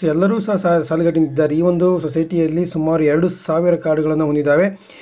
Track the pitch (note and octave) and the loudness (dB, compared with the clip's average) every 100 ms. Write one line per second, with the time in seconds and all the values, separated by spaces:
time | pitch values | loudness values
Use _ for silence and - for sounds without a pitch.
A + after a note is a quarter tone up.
0 | E3+ D3+ G3 A3+ G3+ G3 F3+ E3+ D3 D#3+ | -2 0 0 0 -2 -2 0 0 0 -2
1 | E3+ E3 D3+ C3+ D3+ D#3 F3 F3 F3+ F3+ | 0 2 0 0 0 2 0 2 2 0
2 | D#3 D#3+ D#3+ E3+ D#3+ D#3+ F3 D#3+ D#3 E3 | -2 -4 -2 -2 -2 -2 -4 -2 0 0
3 | D#3 D3+ F3+ F3 - D#3+ F3 E3+ E3 D#3 | 2 2 0 -2 -4 0 2 0 0 0
4 | D#3 D#3 D#3 D3 D3 D3 G3 G3 - - | 0 0 0 0 2 2 2 -2 -16 -20